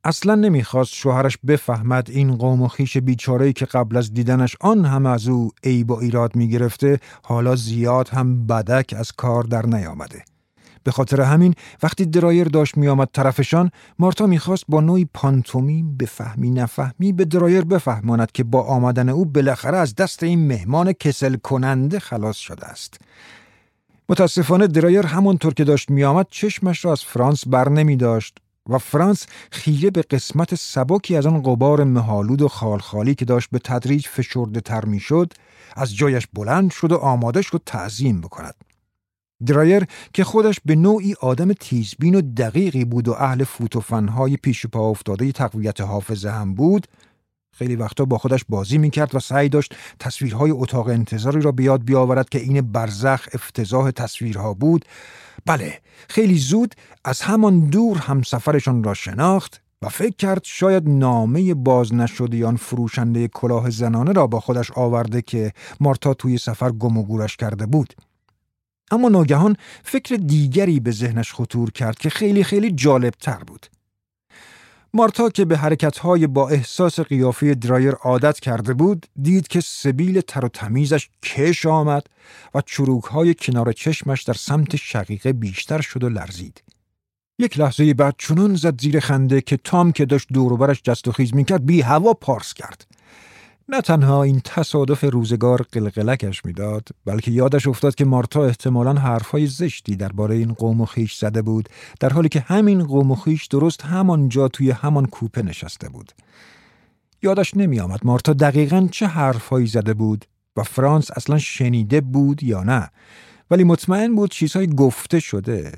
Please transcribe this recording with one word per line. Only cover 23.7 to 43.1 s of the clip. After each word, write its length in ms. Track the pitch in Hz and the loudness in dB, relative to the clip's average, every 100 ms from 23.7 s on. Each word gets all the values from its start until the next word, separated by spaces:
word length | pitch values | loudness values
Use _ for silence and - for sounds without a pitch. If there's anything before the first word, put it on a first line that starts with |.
| _ _ _ - | _ _ _ -4
متاسفانه 580 | 185 175 185 143 185 202 | 2 2 2 2 4 4
درایر 380 | 156 170 196 160 | 4 4 4 2
همانطور 480 | 165 196 185 160 | 2 2 2 0
که 100 | 143 | 0
داشت 260 | 147 143 - | 2 2 2
می‌آمد 380 | 139 139 165 185 | 2 4 2 0
چشمش 560 | - 208 - 185 165 175 | -2 -4 -2 -2 0 -2
را 60 | |
از 120 | 147 | -2
فرانس 440 | - 120 127 147 127 | -4 0 2 0 0
بر 220 | 127 131 | 2 4
نمی‌داشت 680 | 151 151 135 120 113 - _ _ _ - | 2 2 2 2 0 -4 _ _ _ -4
و 80 | 123 | -4
فرانس 480 | - 147 190 202 - - - | -2 0 2 0 -4 -20 -18
خیره 380 | - 156 143 196 | -6 -2 2 2
به 120 | 180 | 0
قسمت 540 | - 131 - 151 170 175 | -2 -2 -2 -4 -2 -4
سبکی 600 | - 139 127 196 - 160 | -6 -4 0 -2 0 0
از 100 | 147 | 2
آن 160 | 160 | 0
غبار 420 | 131 120 139 147 | 0 2 4 4
مه‌آلود 580 | 139 123 110 104 104 139 | 4 2 0 -2 0 2
و 60 | 143 | 0
خالخالی 680 | - 113 104 - 104 117 139 | 0 -4 -4 -4 -2 -2 -2
که 100 | 123 | 0
داشت 240 | 123 - | 0 0
به 80 | 123 | -6
تدریج 480 | - 123 127 143 - | -4 -4 0 -2 -2
فشرده 540 | - 120 127 113 113 | -6 -6 -4 -4 -6
تر 240 | - 110 107 | -6 -4 -2
می‌شد، 480 | 101 - 160 175 _ _ _ - - | -4 0 0 0 _ _ _ -20 -8
از 200 | 127 101 | -6 0
جایش 320 | 147 127 - | 0 0 -4
بلند 380 | 107 104 165 190 | -8 -2 0 0
شد 200 | - 165 | 0 0
و 60 | 170 | 0
آماده 440 | 139 123 117 165 | 0 0 0 -2
شد 200 | 196 170 - | -2 -6 -6
تعظیم 560 | 107 98 104 135 92 | -8 -8 -4 -2 -2
بکند. 340 | 85 - 80 - _ _ _ _ _ _ _ - 117 | -4 -14 -16 -18 _ _ _ _ _ _ _ -8 0
درایر 400 | 147 160 196 180 - - | 4 6 4 2 -8 -8
که 100 | - | -2
خودش 360 | 185 220 214 202 143 | 0 2 2 0 2
به 100 | 156 | 4
نوعی 380 | 185 214 196 196 | 4 4 0 -2
آدم 320 | 131 127 185 | -2 0 0
تیزبین 640 | 202 - 123 104 - 160 190 | -2 -2 -4 -4 -2 2 2
و 60 | |
دقیقی 640 | 139 117 113 135 190 135 120 | 2 -2 -2 0 0 -2 -2
بود 220 | 120 | -2
و 60 | 117 | -2